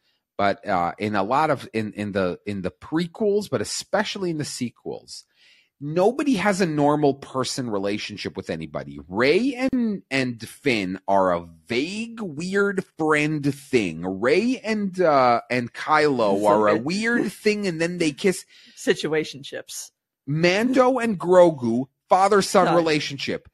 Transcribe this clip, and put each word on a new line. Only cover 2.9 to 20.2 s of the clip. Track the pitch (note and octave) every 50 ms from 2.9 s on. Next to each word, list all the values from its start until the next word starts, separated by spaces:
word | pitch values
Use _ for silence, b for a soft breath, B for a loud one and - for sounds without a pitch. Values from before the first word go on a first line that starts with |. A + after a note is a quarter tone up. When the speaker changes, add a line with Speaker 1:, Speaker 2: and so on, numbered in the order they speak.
| D3+ D#3+ F3+ E3+ - - A3+ G#3 G3+ G#3 G3+ -
Speaker 1:
but | - -
especially | - - - - - - - G3 G#3+ - - G#3 F#3+ F3
in | E3 D3+
the | C#3+
sequels, | D3 - - B2+ A2+ - _ _ D#2+ B1 G#1+ - - - - - b b b b b b b b b b _
nobody | C#3 D3 D#3 F3 F#3 G#3 B3 D4+ D#4 C#4+ C4
has | F#3 F3 G#3 G3+ F3
a | G3+
normal | E3 D#3 D3 C#3+ C#3+ D3 D3+ D3 C#3 C#3
person | C#3+ - - - C3 B2 - - - B2+ A#2+
relationship | G#2 G2 G2 G2+ G#2 G#2 - - C#3 - - G2+ -
with | G2 F#2 -
anybody. | F#2 D#2+ D#2+ D2 D2 D2 C#2 C#2+ C#2+ C#2+ C#2 D2+
Rey | F2+ G2+ B2 C#3 D#3+ G3 A#3+ C#4 B3
and, | B3 C4 C4+ - B3+ A#3+ A3 G3+ F3+ - _
and | C3+ C3+ C3 B2+ A#2+ A2 A2
Finn | - - - - C#3+ A#2+ A2 G2 F2+ F#2+ F#2 -
are | - G2 G2 F#2+ F#2 F2
a | F2 F2 E2+ E2 D#2+ D#2+
vague, | - A#2 B2 D3 F3 G3+ G#3+ A3+ A#3 A#3 A3+
weird | A3 F3+ C#3 C#3 F3 F#3 F#3+ G3+ G3+ G3+ G3 F#3 F#3 - _
friend | - D#3+ D#3 D#3 D3 D3 D3+ D#3 D3+ C#3 C#3+ C3+
thing. | - - - - A#2+ G#2 F2 D#2+ D#2+ F2 F#2 F#2+ F#2+
Rey | G#2 B2+ D3+ F#3 A3 B3 C4 G#3 -
and, | G#3+ A3 G#3+ G3+ G3 F3 F#3
uh, | F3+ D#3+ D3 C3+ B2+ B2 A#2+ A2+ - -
and | A#2+ B2 B2 A#2 -
Kylo | - - C#3 D3+ D3+ D3+ D3+ C#3 A#2+ A2+ G2+ G2 G2+
Speaker 2:
So | G#2
Speaker 1:
are | G#2 G2+ G#2+ G#2+ G#2
a | G#2
Speaker 2:
good. | A2 A#2+
Speaker 1:
weird | D3 F#3 G#3 A3 A#3 A#3+ A#3+ A#3 G#3+ -
thing, | - - G#3+ G#3 G#3 G#3
and | F#3+ E3 D#3
then | E3 E3+ F3+
they | F3 E3+ D#3 C#3+
kiss. | - - G3 F3+ - - B B B B B B
Speaker 2:
Situationships. | - - - F3+ - - D#3 D#3 D#3 D#3 D#3 - C3 C#3 - - - - - - - - - _ _ _ _ _ _